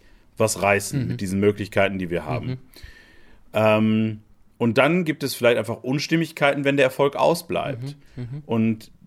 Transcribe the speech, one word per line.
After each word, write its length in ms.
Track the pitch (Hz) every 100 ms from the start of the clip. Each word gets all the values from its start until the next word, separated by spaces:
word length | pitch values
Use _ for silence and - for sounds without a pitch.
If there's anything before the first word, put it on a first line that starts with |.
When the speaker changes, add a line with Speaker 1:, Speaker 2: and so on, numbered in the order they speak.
| - - _ -
Speaker 1:
was 240 | 110 -
reißen 400 | 98 101 - 143
Speaker 2:
Mhm. 60 | 120
Speaker 1:
mit 120 | 120
diesen 180 | 98 98
Möglichkeiten, 580 | 101 101 98 - 98 95
die 100 | 90
wir 140 | 85 78
haben. 220 | 78 113
Speaker 2:
Mhm. 100 | 131 - - - - - - - - -
Speaker 1:
Ähm, 680 | 107 110 107 110 110 110 107 - _ _ -
und 200 | 120 113
dann 280 | 139 175 165
gibt 180 | 147
es 100 | 139
vielleicht 240 | - 117 120
einfach 240 | 113 110
Unstimmigkeiten, 800 | 123 143 - 165 160 - 143 139 139
wenn 120 | 139
der 80 | 131
Erfolg 300 | - 139 143
ausbleibt. 800 | 143 170 - 82 - 113 131 143 - -
Speaker 2:
Mhm, 60 |
mhm. 200 | 120 139 147
Speaker 1:
Und 460 | 117 110 110 - -